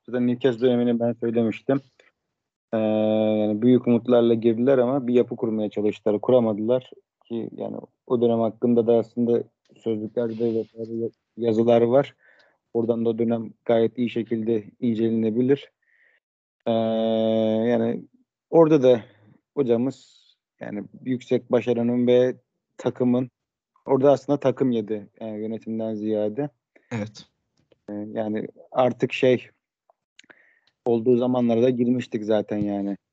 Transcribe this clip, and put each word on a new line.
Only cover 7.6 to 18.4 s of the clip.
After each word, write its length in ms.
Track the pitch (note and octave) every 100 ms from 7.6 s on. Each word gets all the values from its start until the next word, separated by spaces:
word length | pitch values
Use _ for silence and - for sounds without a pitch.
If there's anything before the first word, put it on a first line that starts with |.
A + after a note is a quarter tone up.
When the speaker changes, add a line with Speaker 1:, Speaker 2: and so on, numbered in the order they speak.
| G#2 G#2+ - _ -
Speaker 1:
o 140 | B2+
dönem 200 | A#2 A#2
hakkında 460 | A2+ G#2 A#2+ A#2+ A2+
da 100 | A#2
aslında 440 | A2 - A#2 A#2 - _ _ _
sözlüklerde 800 | A2+ A2 G#2+ A#2 A#2+ A2+ A#2
vesaire 400 | A2+ G#2+ A2+ A2+
ya-, 160 | A#2 A2+ - _ -
yazılar 460 | A#2 A2 A#2 A#2
var. 320 | A#2 B2+ C#3+ - _ _ _ _ _
Oradan 300 | A#2 A#2 A#2
da 40 | A#2
o 100 | A2+
dönem 340 | A#2 A#2 A2 -
gayet 340 | - A#2 A2+ -
iyi 120 | A#2+
şekilde 540 | A#2 A2 A2+ A2 A2+ G2+ -
incelenebilir. 920 | B2 A2 A2+ A2+ A2 A2 B2+ C#3 - _ _ _ _ _ _ _ _ _ -
Ee, 60 | A2+ A2+ A2+ A2+ A2 A2 A2 A2 A2 A2+
yani 340 | A#2+ A2+ A#2 - _ _ _